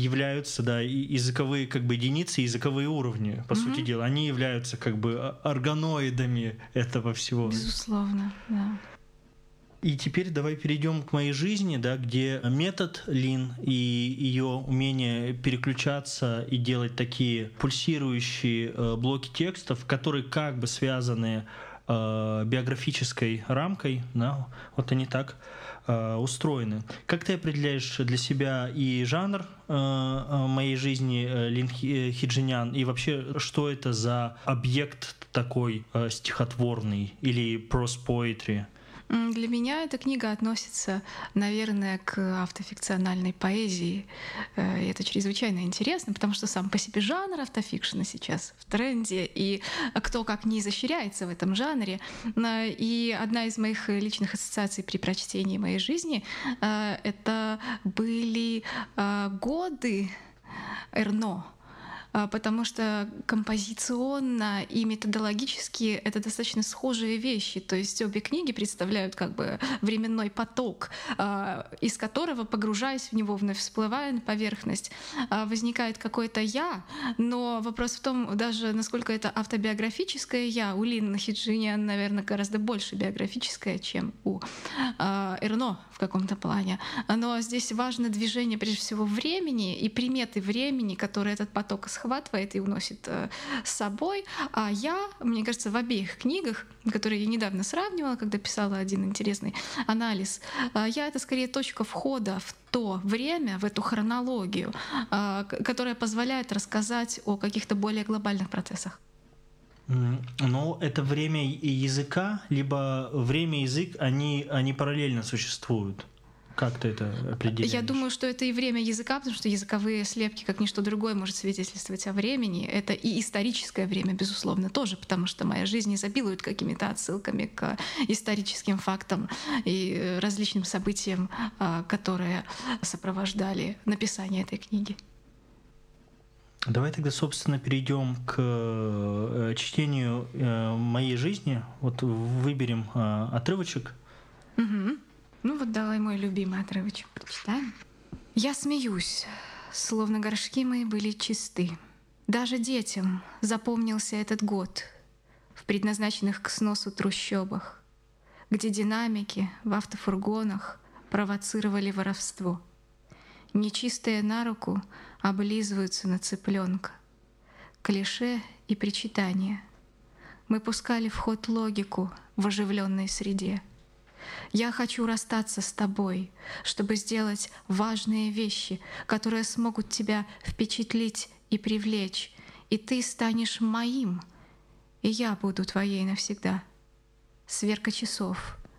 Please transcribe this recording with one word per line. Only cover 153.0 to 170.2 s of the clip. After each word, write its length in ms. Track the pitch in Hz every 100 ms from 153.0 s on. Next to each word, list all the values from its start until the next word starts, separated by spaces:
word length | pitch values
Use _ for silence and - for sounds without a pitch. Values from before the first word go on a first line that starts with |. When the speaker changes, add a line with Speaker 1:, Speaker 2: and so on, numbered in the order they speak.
| 190 185 - -
Speaker 2:
запомнился 720 | 208 220 233 233 226 214 - 214
этот 260 | 214 214
год 420 | 208 202 185 - - - - _ _ - -
в 100 | - -
предназначенных 760 | 202 208 208 214 214 202 196
к 80 | -
сносу 420 | - 214 208 -
трущобах, 920 | 196 196 190 - 196 190 196 - - - _ _ _ - - -
где 200 | 214 220
динамики 800 | 208 208 220 233 214 202 - 190 -
в 100 | 233
автофургонах 1080 | 202 - 202 - 190 202 220 214 196 - - - - -
провоцировали 800 | 202 202 202 202 220 208 202 196
воровство. 680 | 196 190 196 - - 180 175 - - _ - - - - - -
Нечистые 680 | 202 214 202 247 - - 214
на 220 | 208 226
руку 360 | 233 214 - 196 - - - -
облизываются 880 | 196 196 202 214 208 196 190 - 190
на 100 | 180
цыпленка. 720 | - 190 - 196 185 185 - - - - - _ - - - -
Клише 580 | - 196 196 - 247 240 - - -
и 80 |
причитания. 840 | 202 208 202 220 - 190 185 190 202 - - - - - -